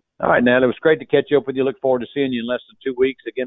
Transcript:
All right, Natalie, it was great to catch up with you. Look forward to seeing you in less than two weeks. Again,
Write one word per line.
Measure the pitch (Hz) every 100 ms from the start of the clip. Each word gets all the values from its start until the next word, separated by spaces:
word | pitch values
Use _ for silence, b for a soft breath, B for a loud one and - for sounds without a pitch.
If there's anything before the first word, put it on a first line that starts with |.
| _ -
All | -
right, | 156
Natalie, | 123 127
it | 127
was | -
great | 160 156
to | 123
catch | 143 135
up | 143 135
with |
you. | 131
Look | 135 -
forward | 135 127
to | 110
seeing | 143 135
you | 123
in | 117
less | 123 -
than | _
two | 135 127
weeks. | 131 127 117
Again, | 127